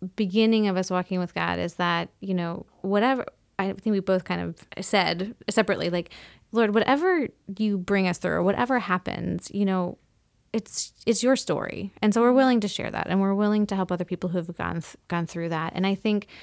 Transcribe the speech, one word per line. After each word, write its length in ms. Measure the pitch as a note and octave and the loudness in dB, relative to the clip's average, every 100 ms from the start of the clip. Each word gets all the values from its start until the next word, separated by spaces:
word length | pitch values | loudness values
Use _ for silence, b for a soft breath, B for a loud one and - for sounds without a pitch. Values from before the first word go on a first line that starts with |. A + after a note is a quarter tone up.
| F#3 - | -8 -4
beginning 520 | G3+ G3+ A3 A3 G#3 | -2 2 4 4 2
of 100 | F#3 | 0
us 120 | F#3 | 0
walking 280 | F#3 F3+ F#3 | -2 -2 -2
with 140 | F3 | -4
God 260 | - E3+ F3 | -2 -2 -2
is 160 | E3+ - | -2 -2
that, 340 | F3 E3+ E3+ _ | -2 -2 -4 _
you 120 | F#3+ | -4
know, 320 | F#3 E3+ E3+ - _ | -2 -2 -6 -12 _
whatever, 440 | G3 G3+ A#3+ C4 - - _ - | -2 2 2 0 -4 -14 _ -6
I 140 | F#3+ | -6
think 200 | G3 A3 | -4 -2
we 60 | G3+ | 0
both 240 | F#3 F#3 | 2 0
kind 180 | - F3 | 0 -4
of 140 | F3 E3 - - | -6 -10 -14 -10
said 520 | G3 G3+ E3+ E3+ G3 A#3 - | 0 2 2 0 -6 -8 -2
separately, 400 | - G3+ F3+ D#3+ | 0 2 0 -2
like, 200 | F3 E3 B B B _ | -4 -6 B B B _
"Lord, 220 | A3+ A3 | 0 2
whatever 540 | G#3 - C#4 F4+ F4 B3 - - F#3+ | 4 4 2 2 0 -2 -6 -12 -4
you 200 | G#3+ G3+ | -2 -2
bring 300 | F3+ G3+ F#3 | 0 2 2
us 100 | F3+ | 0
through 140 | F3+ | 0
or 100 | E3 | 2
whatever 360 | F3 G3 B3 B3+ | 2 0 0 0
happens, 680 | F#3 F3+ - - F3 F3+ - | 0 -2 -2 -6 -4 -4 -4
you 100 | G3+ G3 | -2 0
know, 320 | F#3+ F3+ - _ _ _ _ _ | 0 -2 -6 _ _ _ _ _
it's, 420 | A3+ - - - - - | -6 -6 -6 -8 -4 0
it's 180 | A3 | 2
your 120 | B3 C4 | 4 2
story." 560 | - D#3 - - G3 - | 2 -2 -4 -8 -10 0
And 120 | G#3+ | 2
so 80 | A3 | 6
we're 100 | A#3+ | 6
willing 260 | B3 C4 A#3+ | 6 6 4
to 60 | G3+ | 0
share 240 | - A#2 | -4 -4
that, 160 | G2+ - | -4 -2
and 120 | F#3+ | 0
we're 120 | G3 | 2
willing 320 | G3 G#3 G#3+ G#3 | 2 2 2 2
to 80 | F#3+ | 0
help 160 | F#3 | -2
other 140 | F3+ F3 | -4 -4
people 240 | F3+ F3+ | -4 -4
who 60 | F3 | -4
have 180 | E3 E3+ | -4 -6
gone 240 | E2+ E3+ | -6 -6
th-, 140 | - - - | -8 -14 -6
gone 200 | E3+ E3 | -4 -4
through 220 | F3 E3+ | -4 -4
that. 240 | D#3+ D#3+ - | -4 -4 -2
And 100 | F#3+ | 0
I 80 | F#3+ | 0
think, 320 | G#3+ G#3 - B | 0 -2 -4 B